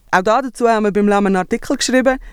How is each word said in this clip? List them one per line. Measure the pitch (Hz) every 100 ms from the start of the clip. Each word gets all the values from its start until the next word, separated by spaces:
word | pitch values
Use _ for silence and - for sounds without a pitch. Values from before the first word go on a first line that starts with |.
| -
Auch | 180
da | 202 240
dazu | 262 - 233
haben | 220
wir | 208
beim | 202 208
Lamm | 202 196
einen | 190
Artikel | 180 233 - 277
geschrieben, | - 254 240 - -